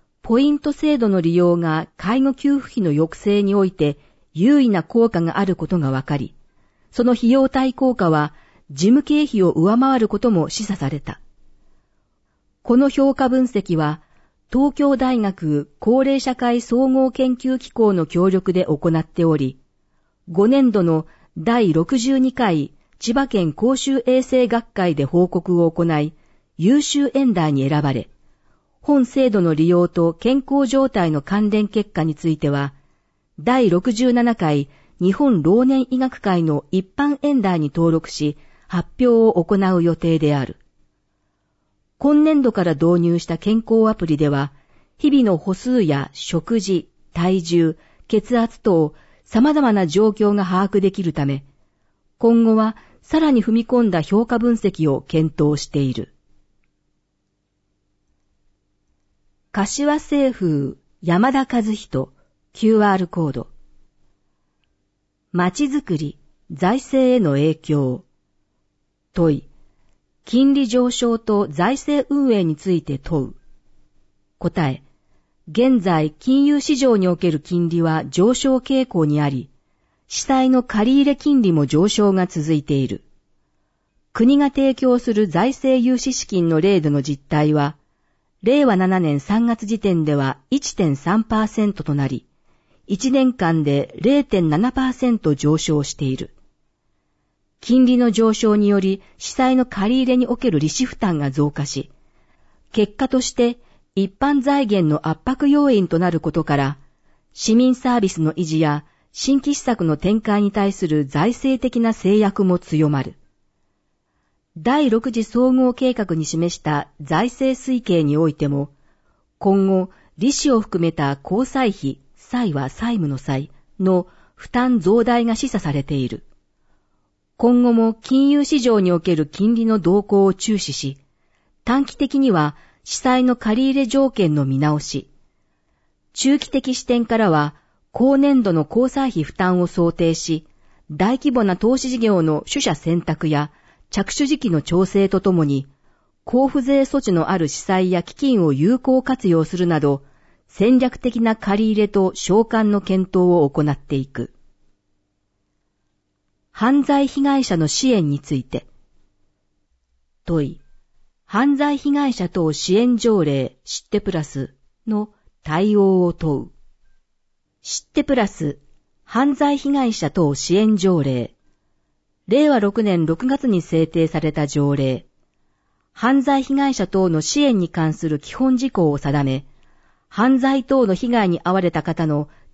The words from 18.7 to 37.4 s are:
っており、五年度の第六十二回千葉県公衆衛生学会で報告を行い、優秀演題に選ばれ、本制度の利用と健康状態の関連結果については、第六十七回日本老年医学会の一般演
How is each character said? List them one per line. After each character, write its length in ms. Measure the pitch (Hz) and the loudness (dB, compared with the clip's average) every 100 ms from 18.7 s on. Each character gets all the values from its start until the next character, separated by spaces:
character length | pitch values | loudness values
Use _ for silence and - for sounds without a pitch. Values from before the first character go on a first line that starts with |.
| 151 175 160 | 0 0 0
っ 80 | 160 | -2
て 200 | - 165 | 0 0
お 100 | 151 | 2
り、 220 | 131 - _ _ _ _ _ _ - | -2 -8 _ _ _ _ _ _ -8
五 180 | 170 214 | 0 2
年 240 | 277 254 | 4 4
度 120 | 202 | 2
の 240 | 170 160 160 _ _ - | 2 0 -4 _ _ -8
第 360 | 160 240 202 | -2 2 2
六 240 | 156 170 262 | 2 0 -2
十 200 | 247 269 | 0 0
二 160 | 262 | 0
回 400 | 254 220 160 139 _ _ - | 0 -2 -2 -4 _ _ -10
千 140 | 220 | -4
葉 140 | 254 269 | -2 -2
県 240 | 202 165 | -2 -2
公 240 | - 233 262 | -2 -2 0
衆 280 | 269 269 247 | -2 -2 0
衛 160 | 262 | 0
生 260 | 254 254 240 | 2 0 0
学 240 | 233 - | -2 -4
会 220 | - 180 | -4 -2
で 120 | 147 139 | -2 0
報 220 | 175 180 | 0 0
告 360 | 180 185 175 | -2 0 2
を 80 | 165 | 2
行 140 | 165 170 | 0 -2
い、 280 | 151 151 - _ _ _ - | 0 -4 -8 _ _ _ -2
優 260 | 180 294 | 2 2
秀 260 | - 285 277 269 | 2 -2 0 0
演 180 | 262 | 0
題 180 | 185 156 | 0 0
に 160 | 139 135 | 0 0
選 140 | 151 | 0
ば 120 | 143 | 0
れ、 160 | 127 - _ _ _ _ _ _ _ | -4 -8 _ _ _ _ _ _ _
本 280 | - 285 240 | 0 2 2
制 220 | 269 254 | 2 2
度 120 | 202 | 2
の 140 | 170 156 | 2 2
利 120 | 165 | 2
用 200 | 175 175 | 4 2
と 260 | 175 170 | 0 -2
健 300 | 165 233 269 262 | 0 -2 -2 0
康 200 | 277 269 | 0 0
状 200 | 269 269 | 0 0
態 220 | 220 170 | 0 0
の 140 | 151 | -2
関 260 | - 202 208 | -2 -2 0
連 180 | 214 208 | 0 -2
結 220 | 214 202 | -4 -4
果 140 | - | -4
に 100 | 160 | -4
つ 160 | 147 165 | -2 -4
い 80 | 156 | -2
て 120 | 147 | -2
は、 240 | 143 139 - _ _ _ _ _ - | -2 -6 -10 _ _ _ _ _ -8
第 320 | 151 262 220 | -2 2 2
六 200 | 175 254 | 2 0
十 220 | 214 254 | 0 2
七 220 | 240 240 226 | 2 0 0
回 340 | 160 147 143 _ _ - | 0 0 -2 _ _ -2
日 120 | 180 | 0
本 280 | 190 285 190 | 2 2 2
老 240 | 147 220 262 | 4 4 4
年 220 | 269 254 | 2 0
医 80 | 254 | -2
学 240 | 262 - | -4 -4
会 220 | 202 180 | -2 0
の 200 | 160 147 - | 0 -2 -2
一 160 | 185 190 - | -4 -4 -4
般 220 | 285 277 | -2 -2
演 180 | 294 269 | -2 0